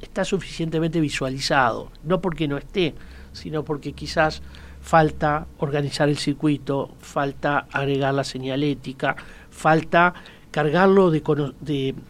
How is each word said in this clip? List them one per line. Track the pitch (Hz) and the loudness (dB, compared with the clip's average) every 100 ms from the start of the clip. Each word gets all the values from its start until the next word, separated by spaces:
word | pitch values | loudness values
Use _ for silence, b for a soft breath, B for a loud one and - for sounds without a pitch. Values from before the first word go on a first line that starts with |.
está | - - | -8 -4
suficientemente | 185 190 - - 160 160 165 165 | -2 -2 -4 -6 -2 0 0 2
visualizado, | 147 - 131 135 - 147 120 110 - - | 0 0 -4 -4 0 4 4 2 -8 -8
no | 151 180 | -2 0
porque | 190 151 151 | 0 -2 -2
no | 139 | -4
esté, | 139 - 160 - B B B | -4 -2 -2 -2 B B B
sino | - 170 151 | -14 -8 -6
porque | 147 143 147 | -4 -6 -8
quizás | - 147 175 156 - - B B B | -10 -4 2 2 0 -12 B B B
falta | - 165 156 - 151 151 165 - | 2 6 6 2 0 0 -4 -6
organizar | 147 147 143 - 147 | -4 -2 -2 2 2
el | 139 | 2
circuito, | - 139 156 143 143 139 - - | -2 0 0 0 -2 -4 -4 -10
falta | - 151 139 135 147 143 - | -8 -2 -2 -2 -2 0 -2
agregar | 135 139 139 135 | -2 0 0 0
la | 139 | 0
señalética, | 131 131 131 135 147 135 135 131 139 - B B B | -2 -6 -4 -2 -2 -2 -6 -4 -2 -2 B B B
falta | - 156 160 151 170 175 - B B B | 0 4 4 4 4 4 2 B B B
cargarlo | 156 147 170 190 196 180 | -2 2 4 6 6 6
de | 156 | 4
cono-, | 156 147 139 - | 2 0 -2 -6
de, | 143 139 135 131 - | -4 -2 -2 -4 -10